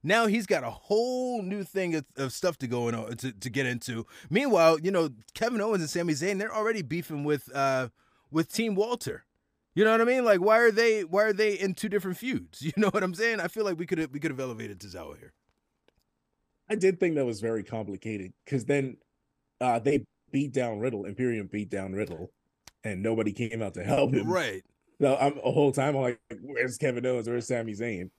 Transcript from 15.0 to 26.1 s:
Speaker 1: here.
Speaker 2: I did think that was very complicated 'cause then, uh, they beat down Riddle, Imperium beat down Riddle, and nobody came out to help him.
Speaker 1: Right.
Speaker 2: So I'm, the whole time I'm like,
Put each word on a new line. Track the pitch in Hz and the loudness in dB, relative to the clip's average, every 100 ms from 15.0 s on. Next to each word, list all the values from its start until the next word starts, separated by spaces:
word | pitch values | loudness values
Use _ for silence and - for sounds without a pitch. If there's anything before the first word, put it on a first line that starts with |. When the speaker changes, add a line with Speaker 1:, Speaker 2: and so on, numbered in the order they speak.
| 78 71 | -14 -16
Speaker 1:
here. | - _ _ _ _ _ _ _ _ _ _ _ _ _ _ | -20 _ _ _ _ _ _ _ _ _ _ _ _ _ _
Speaker 2:
I | |
did | 214 190 185 | 2 2 2
think | 180 | 0
that | 151 | 2
was | 127 110 | 0 -2
very | 113 113 | -2 -4
complicated | 98 113 101 95 110 104 92 - - | -4 -8 -6 -8 -8 -8 -10 -16 -4
'cause | 139 107 | -4 0
then, | 143 131 113 _ _ _ _ _ _ | 0 0 -8 _ _ _ _ _ _
uh, | 127 117 | 0 2
they | 117 143 - _ _ | 2 0 -2 _ _
beat | 139 143 | -4 -2
down | 131 120 107 | -2 -2 -2
Riddle, | 123 110 95 | -4 -4 -8
Imperium | 98 127 113 98 | -2 -2 -2 -4
beat | 107 101 | -8 -6
down | 98 95 | -6 -4
Riddle, | 95 - 82 90 _ _ _ - _ | -4 -6 -6 -12 _ _ _ -20 _
and | 113 92 | -8 -4
nobody | 107 113 107 | -2 0 0
came | 98 117 113 | -2 -6 -4
out | 104 | -6
to | 92 | -6
help | 87 139 139 | 0 2 4
him. | 131 104 | 2 2
Speaker 1:
Right. | 180 135 95 _ _ _ _ | 0 -2 -6 _ _ _ _
Speaker 2:
So | 139 135 | 2 4
I'm, | 139 147 | 2 2
the | 127 | 0
whole | 151 143 | 4 4
time | 135 135 139 | 2 0 0
I'm | |
like, | 127 | -2